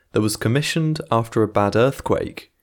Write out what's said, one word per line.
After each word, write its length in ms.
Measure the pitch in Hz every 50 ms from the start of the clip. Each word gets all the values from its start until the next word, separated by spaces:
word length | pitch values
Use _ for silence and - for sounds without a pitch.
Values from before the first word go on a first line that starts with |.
| _ _
that 100 | - 113
was 160 | 107 107 - -
commissioned 640 | - 113 120 143 151 - - 165 160 156 156 156 - -
after 300 | 120 113 113 - - 120
a 60 | 110 104
bad 280 | - 104 104 101 92
earthquake, 760 | 107 120 135 135 - - - 104 - - - - - - _ _ _